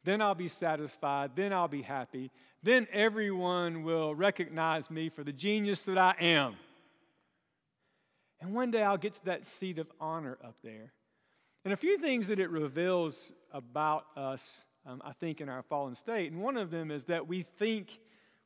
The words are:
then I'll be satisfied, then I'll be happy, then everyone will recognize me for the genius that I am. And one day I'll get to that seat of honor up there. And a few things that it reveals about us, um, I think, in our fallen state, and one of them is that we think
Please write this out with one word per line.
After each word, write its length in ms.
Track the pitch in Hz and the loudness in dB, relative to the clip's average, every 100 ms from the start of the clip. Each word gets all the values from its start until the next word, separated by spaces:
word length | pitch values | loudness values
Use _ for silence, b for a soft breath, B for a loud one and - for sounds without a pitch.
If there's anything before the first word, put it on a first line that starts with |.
then 180 | 170 208 | -2 2
I'll 140 | 208 180 | 2 2
be 120 | 175 | -4
satisfied, 840 | - 170 156 147 - 147 139 139 131 | -2 -2 0 -4 -4 -2 0 -2 -2
then 160 | 202 | 0
I'll 160 | 190 170 | 2 0
be 140 | 143 | -2
happy, 500 | 120 135 120 127 131 b b b | -6 -6 -6 -8 -10 b b b
then 260 | 180 254 226 | 4 4 4
everyone 920 | 202 220 214 208 190 180 180 175 165 | 4 4 4 0 0 0 2 0 -2
will 300 | 160 165 156 | -2 0 0
recognize 760 | 151 196 190 170 160 160 160 139 | 2 2 2 -2 0 0 0 -2
me 180 | 160 160 | -6 -6
for 140 | 156 | -6
the 100 | 143 | -10
genius 500 | 139 185 214 202 196 | -4 0 0 0 -2
that 140 | - 185 | 2 6
I 160 | 185 175 | 6 6
am. 360 | 170 160 131 98 - - _ _ _ _ _ _ _ _ _ _ _ _ _ _ _ _ | 6 6 4 -2 -14 -20 _ _ _ _ _ _ _ _ _ _ _ _ _ _ _ _
And 140 | 170 | -6
one 160 | 220 254 | -2 2
day 140 | 226 | 4
I'll 140 | 202 196 | 4 4
get 180 | 208 - | 0 -6
to 100 | 180 | -4
that 200 | 180 - | -4 -6
seat 340 | - 190 165 | -8 -6 -4
of 120 | 156 - | -8 -8
honor 380 | 156 165 143 131 | -6 -4 -6 -10
up 120 | 120 - | -14 -16
there. 300 | 120 110 113 _ _ _ _ _ _ _ | -16 -16 -18 _ _ _ _ _ _ _
And 100 | 190 | -4
a 40 | 196 | 0
few 200 | 330 392 | 2 2
things 300 | 311 254 196 | 2 0 2
that 120 | 208 | 0
it 120 | 185 | 2
reveals 800 | 160 151 139 180 180 160 - - - _ | 0 -2 0 2 2 2 -4 -14 -20 _
about 540 | 139 120 135 151 156 - 143 | -14 -8 -2 2 0 -2 -6
us, 480 | 135 131 - - - _ - | -6 -6 -10 -18 -20 _ -16
um, 160 | 127 | -14
I 100 | 139 | -14
think, 280 | - 170 156 | -8 -8 -6
in 80 | 143 | -8
our 140 | 127 | -10
fallen 320 | - 147 139 123 | -4 -2 -2 -6
state, 360 | - 226 165 | -4 -4 -4
and 80 | 165 | -4
one 180 | 220 262 | -2 -2
of 120 | 185 | -2
them 220 | 165 160 | -4 -4
is 140 | 147 127 | -6 -2
that 220 | 165 156 | -2 -2
we 140 | 180 | -4
think 480 | 170 - 214 220 190 - b b b b | -6 -2 0 0 -4 -16 b b b b